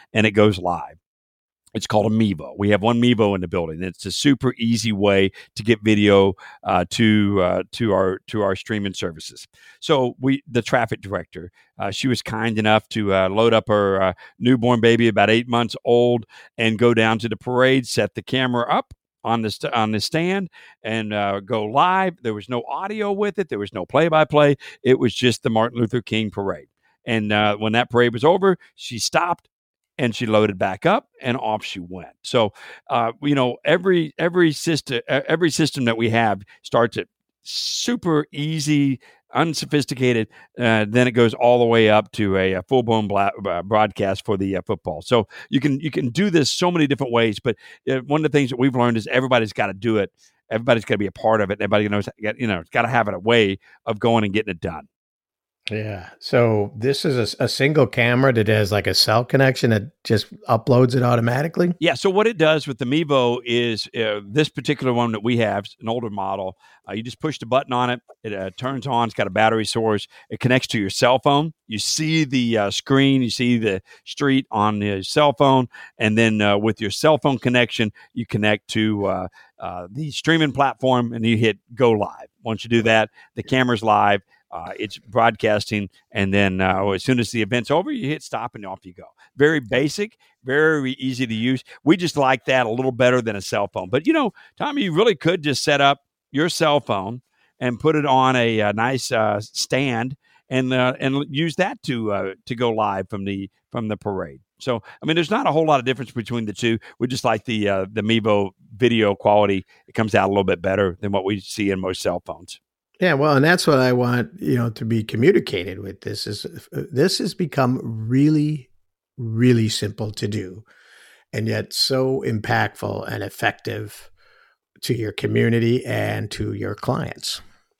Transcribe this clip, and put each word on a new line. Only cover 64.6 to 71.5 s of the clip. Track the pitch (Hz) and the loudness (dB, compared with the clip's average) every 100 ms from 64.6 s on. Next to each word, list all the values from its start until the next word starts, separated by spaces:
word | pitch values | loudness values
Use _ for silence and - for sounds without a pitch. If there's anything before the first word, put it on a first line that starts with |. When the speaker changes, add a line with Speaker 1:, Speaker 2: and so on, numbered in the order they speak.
| 127 143 131 | -6 -2 0
Speaker 1:
one | 120 117 | 0 0
that | 110 | -2
we | 113 120 | -2 0
have, | 107 101 98 - | 0 -2 -6 -12
an | 110 | -8
older | 120 113 | -6 -6
model, | 101 95 98 92 - _ _ - | -8 -6 -6 -8 -10 _ _ -12
uh, | |
you | 104 | -10
just | 120 - | -10 -8
push | 156 - | -8 -8
the | 120 | -2
button | 127 143 | -2 0
on | 123 123 | -2 0
it. | 123 _ - | -4 _ -16
It, | 110 | -10
uh, | 98 95 - | -8 -8 -8
turns | 127 135 139 | -8 -6 -4
on. | 120 117 | -2 -2
It's | |
got | - 101 | -2 -2
a | |
battery | 98 110 113 104 | 2 2 2 -2
source. | 120 110 104 - - - | -2 0 -2 -4 -20 -16
It | 107 | -4
connects | 123 127 - | 2 2 0
to | 113 | -4
your | 95 | -4
cell | - 123 131 | -2 0 2
phone. | 147 143 160 | 2 0 0